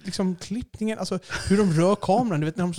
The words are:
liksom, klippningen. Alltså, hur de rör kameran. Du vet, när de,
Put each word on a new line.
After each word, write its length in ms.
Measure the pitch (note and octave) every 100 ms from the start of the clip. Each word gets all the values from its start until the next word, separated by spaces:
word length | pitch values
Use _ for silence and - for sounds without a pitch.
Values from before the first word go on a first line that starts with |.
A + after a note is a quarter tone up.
| G3
liksom, 300 | F3 F#3 F3
klippningen. 640 | - A3 B3+ - G#3+ A3
Alltså, 200 | F#3 F#3+ - - -
hur 80 | G3
de 140 | G3+
rör 220 | D#3+ F3+ G3+
kameran. 440 | - G3+ A#3+ D#3
Du 60 | D#3
vet, 120 | D#3+
när 100 |
de, 60 | F3+